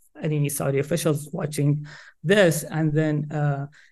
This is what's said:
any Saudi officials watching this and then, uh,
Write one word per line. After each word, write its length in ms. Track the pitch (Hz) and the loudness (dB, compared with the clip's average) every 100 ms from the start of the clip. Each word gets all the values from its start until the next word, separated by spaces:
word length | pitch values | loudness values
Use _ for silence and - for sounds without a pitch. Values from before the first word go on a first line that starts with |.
| _ 311 | _ -8
any 260 | 160 151 143 | -2 0 0
Saudi 320 | - 147 139 | -2 0 0
officials 480 | 143 165 160 151 - | 0 0 0 -2 -4
watching 540 | 175 151 - 143 147 147 - - _ | -6 -4 0 0 0 -4 -16 -20 _
this 400 | 151 208 180 156 | 2 6 6 4
and 300 | - 156 156 | -2 -2 0
then, 380 | 151 156 151 147 | 2 0 0 -2
uh, 340 | 151 147 139 143 - - | -2 0 -2 -6 -14 -20